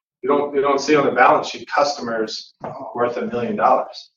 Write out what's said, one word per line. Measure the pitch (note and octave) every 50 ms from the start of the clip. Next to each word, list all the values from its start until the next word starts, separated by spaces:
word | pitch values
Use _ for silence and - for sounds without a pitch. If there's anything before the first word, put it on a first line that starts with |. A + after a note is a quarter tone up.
| _ _ _ _
You | - C3
don't, | C#3+ C#3+ C#3+ D3 C#3+
you | C#3
don't | C3+ D3 C#3 C3
see | - D3+ D3+
on | C#3+ C3+
the | A#2+
balance | B2 B2+ C3 - - - - -
sheet | - - - -
customers | - - - - - B2 B2 A#2 A2+ A2 A2 G#2+ - - - - _ _ - - - - - - -
worth | B2+ - - -
a | A#2 A2
million | G#2+ B2 A#2 A2+ G#2+ G#2
dollars. | - - - - - - - - - - - _